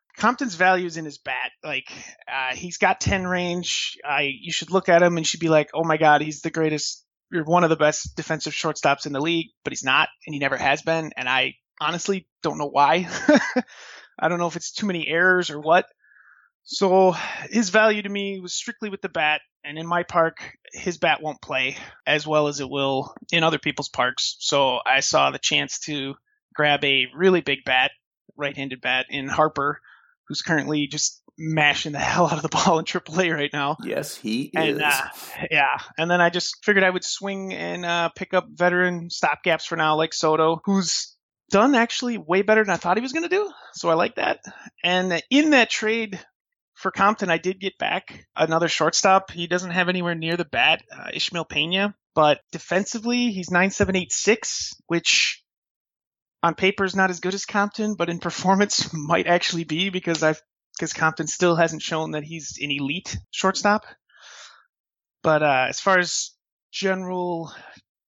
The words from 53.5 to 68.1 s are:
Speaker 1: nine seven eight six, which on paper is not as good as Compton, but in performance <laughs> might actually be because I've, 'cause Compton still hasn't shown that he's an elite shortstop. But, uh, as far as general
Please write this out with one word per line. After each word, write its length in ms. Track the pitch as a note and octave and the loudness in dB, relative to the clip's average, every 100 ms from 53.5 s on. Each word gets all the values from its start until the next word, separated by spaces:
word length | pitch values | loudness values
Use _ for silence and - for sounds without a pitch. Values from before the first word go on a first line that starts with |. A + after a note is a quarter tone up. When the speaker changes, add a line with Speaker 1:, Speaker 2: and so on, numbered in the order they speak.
Speaker 1:
nine 200 | F3 F#3+ | 2 2
seven 260 | - F#3+ F#3+ | 2 0 0
eight 160 | F3+ | -2
six, 640 | - - A3 - - - - _ | -2 2 2 0 -8 -8 -12 _
which 520 | E3+ - - - - _ _ _ _ _ _ _ _ _ _ | -2 2 2 0 -2 _ _ _ _ _ _ _ _ _ _
on 100 | - - | -2 2
paper 280 | F#3+ G3 | 0 0
is 120 | F#3+ G3 | -2 2
not 140 | F#3+ | 0
as 100 | F3 | 0
good 140 | F3+ | -6
as 120 | G3 - | -6 -4
Compton, 480 | G#3 G3+ - G#3+ | -2 -2 -2 -6
but 140 | F#3+ E3+ | -4 -4
in 100 | F3 | -4
performance 720 | E3+ - F#3 G3 G3+ - - | -6 -2 2 4 4 0 -4
<laughs> 20 | |
might 360 | D#3+ D3 F3 F3 | -6 0 0 4
actually 340 | F3 - E3+ | 2 2 -4
be 260 | D#3+ D#3 G3 | -4 -2 -2
because 320 | F#3 E3+ D#3+ | -4 -4 0
I've, 180 | D#3 D#3 _ _ _ - | 0 0 _ _ _ -8
'cause 120 | D3 | -8
Compton 340 | - D#3+ D#3+ D#3 | 0 0 0 -6
still 260 | - F3+ | 0 2
hasn't 280 | E3 E3 D#3 | 4 2 0
shown 300 | - D#3+ D#3+ | -6 -4 -4
that 120 | D3+ | -6
he's 340 | D3+ D#3+ C3+ - | -8 -12 -14 -10
an 100 | D3 | -6
elite 440 | C#3+ C#3 E3+ - - - | -4 -4 -6 -8 -12 -10
shortstop. 540 | - F#3+ F#3+ G#3 G#3+ - - _ _ - - - - _ _ _ _ _ _ | -2 0 2 2 0 -2 -18 _ _ -20 -20 -20 -20 _ _ _ _ _ _
But, 200 | D#3+ D3+ | 2 2
uh, 240 | D3+ C3 B2+ | 4 2 0
as 120 | - | 0
far 180 | G3+ F#3 | 2 2
as 320 | F3 - - - _ _ _ | 2 -4 -8 -12 _ _ _
general 800 | - G3 F#3+ F3+ F3+ F3+ E3+ D#3 - - - _ _ _ | -6 -4 -4 -4 -4 -4 -4 -8 -14 -20 -20 _ _ _